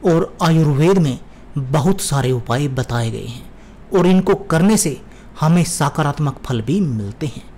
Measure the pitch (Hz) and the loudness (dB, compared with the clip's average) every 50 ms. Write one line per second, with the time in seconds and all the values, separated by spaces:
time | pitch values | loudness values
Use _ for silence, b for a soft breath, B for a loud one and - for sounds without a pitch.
0 | - 202 165 165 - - - - 185 165 165 160 160 151 147 135 151 175 196 190 | 2 2 2 2 0 -2 -6 -2 0 2 4 4 4 2 2 2 4 4 4 4
1 | 165 143 123 - - B B B B B - 147 135 127 135 156 127 175 196 196 | 2 0 0 -4 -8 B B B B B -8 -6 -4 -2 -2 0 2 2 0 0
2 | - - 143 139 131 127 131 123 113 - 123 127 147 143 131 127 123 - 120 120 | -2 -2 -2 0 0 0 -2 -2 -2 -4 -2 -2 -2 -2 -2 -4 -4 -4 -2 -4
3 | 117 117 110 107 - - 117 - - - B B B B B B B - - 190 | -2 -4 -4 -6 -10 -10 -12 -14 -16 -18 B B B B B B B -2 0 2
4 | 175 180 185 190 185 - 196 196 - - - 160 170 196 220 208 - 156 143 - | 4 6 4 4 4 2 0 0 0 -2 0 2 4 4 4 2 2 -2 -4 -6
5 | - B B B B B B - 151 156 170 175 165 - - - 151 139 - - | -12 B B B B B B -2 0 2 4 4 2 0 -2 -2 -2 -2 -2 -2
6 | 156 143 143 - 151 143 127 - - - 127 117 110 113 151 202 202 156 123 110 | -2 -2 -2 -2 -4 -4 -4 -6 -6 -4 -4 -4 -2 -2 0 0 0 0 -2 -4
7 | 104 98 107 - 156 143 - - - - - | -6 -6 -8 -8 -8 -8 -8 -10 -16 -18 -20